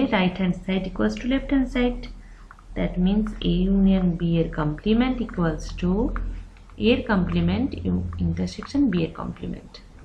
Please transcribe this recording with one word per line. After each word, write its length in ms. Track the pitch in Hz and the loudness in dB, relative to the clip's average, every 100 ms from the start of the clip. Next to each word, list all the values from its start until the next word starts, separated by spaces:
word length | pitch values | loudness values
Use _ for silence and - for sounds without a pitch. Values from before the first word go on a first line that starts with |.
| 269 | 4
right 220 | 202 180 - | 4 2 2
hand 160 | 185 175 | 0 -2
side 200 | - 190 180 | -2 -2 -2
equals 240 | - 214 214 | -2 -2 0
to 40 | 240 | -2
left 160 | 269 - | -2 2
hand 140 | 277 247 | 2 2
side। 280 | 247 247 247 - - - - - - - - | 0 0 -2 -8 -14 -18 -20 -20 -20 -10 -4
That 160 | - 170 | -2 2
means 240 | 185 208 214 - 175 | 2 2 0 -2 0
A 20 | 175 190 196 | 2 2 4
union 300 | 196 190 180 170 | 6 6 2 0
B 20 | 170 170 | 0 2
এর 80 | 165 - | 0 0
complement 560 | 151 151 214 226 254 247 214 | -2 -2 2 2 2 0 -4
equals 380 | - 165 156 - - | 0 0 -2 -8 -4
to 100 | 180 196 269 - - - - - - - 214 | 0 0 0 -2 -6 -8 -14 -20 -20 0 2
A 20 | |
এর 80 | 254 - | 2 2
complement 600 | 196 170 170 170 202 285 - 92 | 0 2 2 2 2 -2 -2 -2
ইউ-, 200 | 90 87 - | -2 -2 -2
intersection 560 | 175 165 - - - 277 277 | -2 0 -4 -6 -4 0 2
B 20 | 175 | 2
এর 80 | 160 - | -2 -4
complement, 520 | - - 180 - - - - - | -10 -8 -10 -10 -12 -20 -20 -20